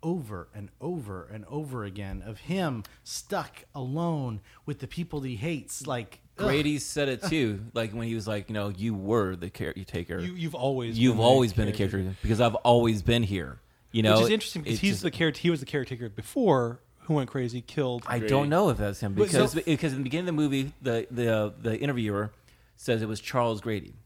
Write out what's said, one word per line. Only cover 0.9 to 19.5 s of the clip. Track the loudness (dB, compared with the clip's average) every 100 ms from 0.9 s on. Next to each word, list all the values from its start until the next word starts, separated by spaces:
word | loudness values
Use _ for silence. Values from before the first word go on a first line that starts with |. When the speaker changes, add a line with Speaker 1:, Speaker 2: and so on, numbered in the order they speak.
| -8 -8 -12 -12
Speaker 1:
and | -16 -12
over | -10 -8 -8
again | -8 -8 -8 -8 -10
of | -14
him | -6 -2 -2 -4 -8 -16
stuck | -12 -12 -6 -6 -6 -14 -18
alone | -10 -6 -4 -2 -2 -4 -6 -12 -16 -10
with | -10
the | -8
people | -8 -6 -6
that | -6
he | -6
hates. | -4 -6 -6 -12 -6
Like, | -6 -6 -16 _ -4
ugh. | 2
Speaker 2:
Grady | 2 2 0
said | -4 -2 -2
it | -2
too, | -2 2 2 0 -4
<laughs> |
like, | -4 -4
when | -4 -4
he | -4
was | -2
like, | -4 -4
you |
know, | -4 -4
"You | -2 -2
were | -2 2 2 2 -2
the | -8
caretaker. | -6 -8 -8 -8 -8 -6 -4
Speaker 3:
You, | -6 -4
you've | -6 -2
always | -2 0 -2 4
Speaker 2:
You've | 4 6
Speaker 3:
been | 8
Speaker 2:
always | 8 6
Speaker 3:
the | 2
Speaker 2:
been | 0
a |
Speaker 3:
caretaker. | 0 0 0
Speaker 2:
caretaker | -4 -4
because | 0 4
I've | 4 4
always | 6 6 6 2
been | 4 2
here." | 2 -2 -4 -12 _ _ _
You | 2
know, | 6 6
Speaker 3:
Which | 6
is |
interesting | 2 -2 -8
because | -4
Speaker 2:
it's | 0
Speaker 3:
he's | 2
Speaker 2:
just | 0
Speaker 3:
the | -2
char-, | 0 0
he | 2 0
was | 0
the | -2
caretaker | -4 -4 -6 -8
before | -10 -8 0 4 4 4 -4 _ _
who | -2
went | 0 0
crazy, | -2 -4 -4
killed. | -8 -4 -2 -2 -4
Speaker 2:
I | -4
Speaker 4:
Grady. | 2
Speaker 2:
don't | 2 4
know | 4 4
if | 2
that's | -2 -2
him | -4
Speaker 3:
But | 2 4
Speaker 2:
because, | 4 4